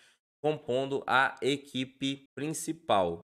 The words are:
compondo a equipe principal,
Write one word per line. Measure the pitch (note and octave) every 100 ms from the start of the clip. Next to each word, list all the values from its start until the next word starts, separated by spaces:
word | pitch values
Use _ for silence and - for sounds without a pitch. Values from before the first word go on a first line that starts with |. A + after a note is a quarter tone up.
| _ _ _ _
compondo | D3 D3+ - B2 C3+ C3+ -
a | B2+ C3+ -
equipe | C3 C#3+ - B2+ C3 _ C3+ C#3 -
principal, | - D3 D#3+ - D#3+ - G2+ F2 E2+